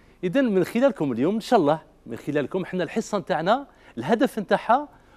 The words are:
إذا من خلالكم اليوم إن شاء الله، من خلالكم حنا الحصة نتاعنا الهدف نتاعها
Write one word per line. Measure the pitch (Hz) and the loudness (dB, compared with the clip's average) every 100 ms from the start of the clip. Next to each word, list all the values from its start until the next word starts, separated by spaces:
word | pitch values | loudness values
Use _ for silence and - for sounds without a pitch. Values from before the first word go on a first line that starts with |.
| _ _ | _ _
إذا | 180 262 | -2 0
من | 254 190 | 2 2
خلالكم | 170 233 269 - 147 | 2 2 2 2 -2
اليوم | 113 151 220 | 0 0 0
إن | |
شاء | - 233 | 2 4
الله، | 143 156 - _ - | 4 0 -4 _ -14
من | 117 | -12
خلالكم | - 147 127 190 165 | -4 -4 -2 -4 -4
حنا | 185 | -6
الحصة | 160 226 - 208 | -4 -6 -4 -4
نتاعنا | - 160 165 254 285 _ - - | -4 -2 0 0 -2 _ -16 -8
الهدف | 131 226 254 - | -2 0 0 -2
نتاعها | 190 196 - 247 294 - _ | 0 0 2 2 0 -14 _